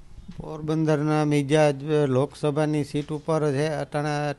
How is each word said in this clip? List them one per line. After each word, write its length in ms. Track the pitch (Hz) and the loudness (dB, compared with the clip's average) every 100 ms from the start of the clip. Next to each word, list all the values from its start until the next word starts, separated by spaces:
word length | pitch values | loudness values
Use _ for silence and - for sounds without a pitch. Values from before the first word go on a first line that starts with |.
| - - - 170 | -20 -18 -16 -14
પોરબંદરના 880 | 156 156 151 156 156 151 151 151 151 | -12 -8 -2 0 2 2 2 2 2
મિજાજ 580 | 147 139 156 151 135 | 2 4 4 4 2
લોકસભાની 1000 | 143 151 143 127 135 - 151 143 151 151 | 0 0 2 2 0 -2 -2 0 0 0
સીટ 280 | 143 147 147 | -2 -4 -6
ઉપર 400 | 151 147 160 151 | -6 -2 0 0
છે, 160 | 135 156 | 0 -2
અટાણે 680 | 143 143 147 151 147 147 | -4 -6 -4 -2 -2 -4